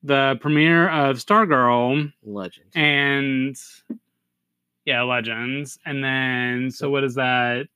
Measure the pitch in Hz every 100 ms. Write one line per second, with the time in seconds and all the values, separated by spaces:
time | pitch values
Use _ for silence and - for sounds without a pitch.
0 | 147 139 135 131 147 151 156 170 175 160
1 | 139 131 - 208 208 139 123 120 123 143
2 | 147 _ 107 101 95 - _ 170 151 143
3 | 139 139 139 135 131 135 - - _ 233
4 | _ _ _ _ _ _ _ _ - 123
5 | 123 123 113 113 120 139 139 - - 139
6 | 135 131 131 123 123 123 131 123 143 139
7 | 135 123 127 127 120 120 139